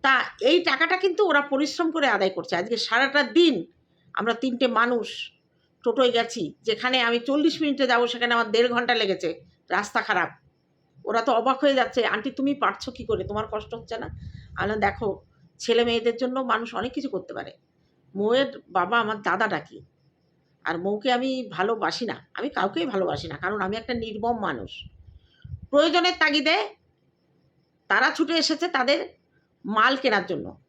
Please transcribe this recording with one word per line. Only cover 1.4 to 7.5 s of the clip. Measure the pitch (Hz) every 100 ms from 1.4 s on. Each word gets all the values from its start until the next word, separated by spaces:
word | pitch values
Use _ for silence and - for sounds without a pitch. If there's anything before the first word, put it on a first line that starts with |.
পরিশ্রম | 285 277 294 - 330
করে | 311 269
আদায় | 202 196
করছে। | 185 160 175
আজকে | 208 226
সারাটা | - 233 269 285
দিন | 247 262 339 214 - _ _ _ _
আমরা | - 214
তিনটে | 226 262 240 254
মানুষ | 220 240 240 202 - - _ _ _ _ _
টোটোয় | 240 233 254
গেছি, | 233 233 233 151 -
যেখানে | - 214 247 254
আমি | 233 240
চল্লিশ | 240 285 302